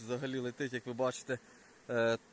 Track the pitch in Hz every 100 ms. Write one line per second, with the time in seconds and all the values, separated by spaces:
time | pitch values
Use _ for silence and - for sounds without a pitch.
0 | 110 123 131 131 123 120 135 120 123 120
1 | 127 - - 127 - - - - - 120
2 | 113 113 -